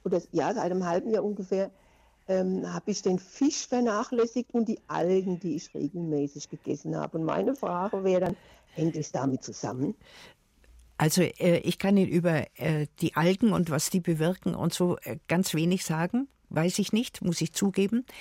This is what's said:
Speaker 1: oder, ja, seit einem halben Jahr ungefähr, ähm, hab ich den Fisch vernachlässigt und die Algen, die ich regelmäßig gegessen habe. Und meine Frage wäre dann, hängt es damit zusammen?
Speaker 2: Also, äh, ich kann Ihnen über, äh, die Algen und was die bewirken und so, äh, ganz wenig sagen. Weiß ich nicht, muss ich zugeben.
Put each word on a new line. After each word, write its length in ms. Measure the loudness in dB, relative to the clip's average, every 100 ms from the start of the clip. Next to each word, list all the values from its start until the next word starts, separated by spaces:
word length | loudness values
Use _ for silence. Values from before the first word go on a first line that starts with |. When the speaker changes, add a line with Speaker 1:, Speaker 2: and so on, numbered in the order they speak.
| -2
Speaker 1:
oder, 160 | -2 -2
ja, 220 | -2 0
seit 180 | 0 -2
einem 140 | -2 0
halben 240 | -2 0
Jahr 160 | -2 -2
ungefähr, 460 | -6 -4 -2 -2 _ _ _ _ _ -4
ähm, 440 | -2 0 -2 -4
hab 160 | -6 -6
ich 140 | -2
den 160 | 0 -2
Fisch 500 | -4 0 0 0 -4
vernachlässigt 840 | 0 0 0 -2 0 0 -2 -2
und 160 | -2 0
die 100 | -4 -6
Algen, 520 | -2 2 0 0 -4
die 160 | -4 -6
ich 180 | -8
regelmäßig 760 | -6 -6 -6 -4 -2 -4 -6 -16
gegessen 460 | -14 -8 -8 -6 -6
habe. 220 | -6 -4
Und 60 |
meine 320 | -2 -2 -2 -2
Frage 480 | -4 -4 -4 -2
wäre 180 | 0 0
dann, 140 | 0 -6 -14 -20 _
hängt 220 | -4 -2 -2
es 160 | -6
damit 320 | -4 -2 -4
zusammen? 520 | -8 -10 -8 -4 -6 -6 -16 -20 -20 _ _ _ _ -20 _ -2
Speaker 2:
Also, 260 | 0 2
äh, 340 | 0 0 2 2
ich 160 | 0 -2
kann 180 | 2 2
Ihnen 120 | 2
über, 340 | 0 0 0 -4 -6
äh, 260 | -4 -2 -4 -4
die 140 | 0 4
Algen 360 | 6 6 6
und 200 | 6 4
was 180 | 2 2
die 100 | 2
bewirken 540 | 2 4 4 2 -2
und 220 | 0 0 2
so, 220 | 0 0
äh, 140 | -4 -8 0
ganz 280 | 2 2 2
wenig 280 | 2 0
sagen. 440 | 0 -2 0 0 -2 _ -6
Weiß 260 | 0 0 0
ich 160 | 0
nicht, 300 | 0 -2 -4
muss 180 | -4 -2
ich 120 | -4
zugeben. 520 | -2 -2 0 0 -2 -4 -16